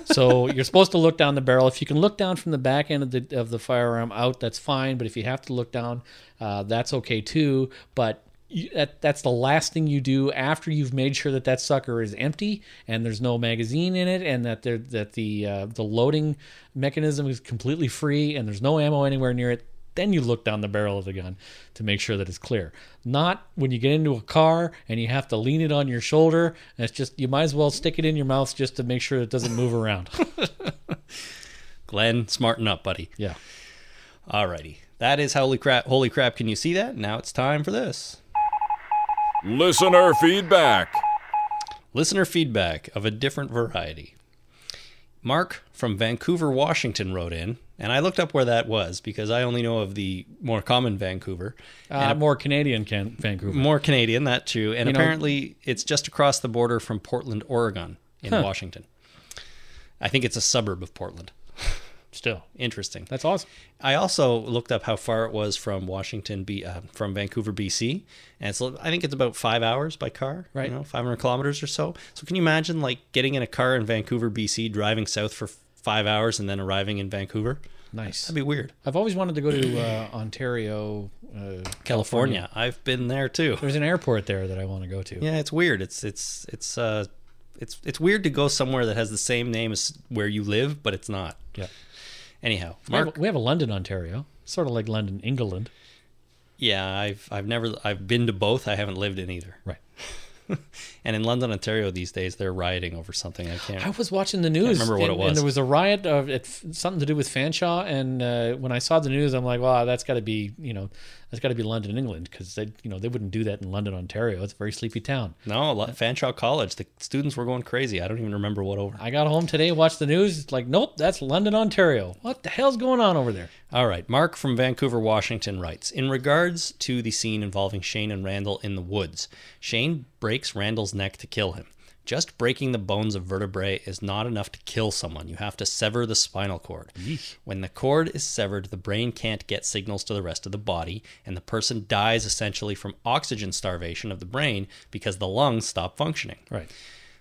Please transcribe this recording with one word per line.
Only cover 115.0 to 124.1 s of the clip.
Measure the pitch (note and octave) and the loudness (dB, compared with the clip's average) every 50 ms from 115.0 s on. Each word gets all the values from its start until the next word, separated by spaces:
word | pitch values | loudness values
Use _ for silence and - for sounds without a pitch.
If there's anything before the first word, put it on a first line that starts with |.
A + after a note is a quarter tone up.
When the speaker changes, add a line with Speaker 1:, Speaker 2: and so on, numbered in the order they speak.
Speaker 1:
town." | - - C#3 C3 A2 E2+ - - - | -4 -4 -4 -2 -4 -6 -8 -10 -6
Speaker 2:
No, | G#2+ G#2 B2 D3 D3+ | -2 -2 0 0 0
Lo-, | A#2+ G2+ - - | 0 0 -2 -4
Fanshawe | B2 - A2+ A#2 C3+ - D3 B2+ B2 | -2 -2 0 0 0 0 -2 -2 -2
College. | - - A#2 - - G#2+ - - | 0 0 0 2 2 0 -2 -4
The | - - - _ _ | -10 -12 -12 _ _
students | - - - C#3 C#3+ C#3+ - | -8 -4 -2 -2 -2 -2 -2
were | B2 A#2+ | -2 -2
going | B2 B2+ B2 | -2 -2 -4
crazy. | A#2+ - A#2+ B2+ C3+ A#2+ G2+ F2 | -4 -2 -2 0 0 0 0 -2
I | F2 | -2
don't | G2 A2 A#2 | -2 -4 -4
even | A2+ G#2 G2+ | -4 -2 -2
remember | G2+ G2+ G#2 G2+ G2+ | -2 -2 -2 -2 -2
what | G2 G2 G2 G2+ | -2 -2 -2 -2
over. | G2+ G2 G2+ G#2 | -4 -6 -6 -8
Speaker 1:
I | G#2+ A#2+ | -8 -2
got | C3 D3 D3+ | 2 2 4
home | D3+ D3+ E3 E3+ - | 4 4 2 2 2
today, | E3 D3+ D#3+ F3 | 2 2 4 4
watched | E3+ D#3+ D#3+ D#3+ D#3+ - | 6 6 6 6 6 2
the | D3+ | 2
news. | C#3+ D#3+ F3+ G3+ G3+ E3 D3+ | 2 4 4 4 4 2 -2
It's | C#3 - | -6 -4
like, | C3+ B2+ A#2+ B2 | -4 -2 0 2
"Nope, | D3 G3+ C#4+ - - - | 2 2 2 2 0 2
that's | D3+ F#3+ F#3 - | 2 2 2 0
London, | C#3 C3 D3+ F#3 G#3 G#3 G#3 | -2 0 0 2 2 4 4
Ontario. | A3 A3+ G3+ - G3+ F#3 D#3+ C3+ G#2+ F#2+ F2+ F#2+ - | 4 2 4 4 6 6 6 6 2 0 -2 -8 -8
What | - A#3+ C4 - - | -8 -8 -8 -6 -8
the | - | -6
hell's | - - C4+ C#4 B3+ | 0 4 4 4 4
going | G#3+ B3+ B3+ C4 A#3+ | 4 2 2 4 6
on | A3+ G3 E3+ | 6 6 4
over | D3 B2+ A#2+ | 4 2 0
there?" | G2+ F2+ E2+ - - - - - | -2 -4 -8 -12 -16 -20 -14 -2
Speaker 2:
All | - B2 B2+ A2 | 2 2 2 2
right. | F2+ F2 F2 | 2 0 -2
Mark | - | 2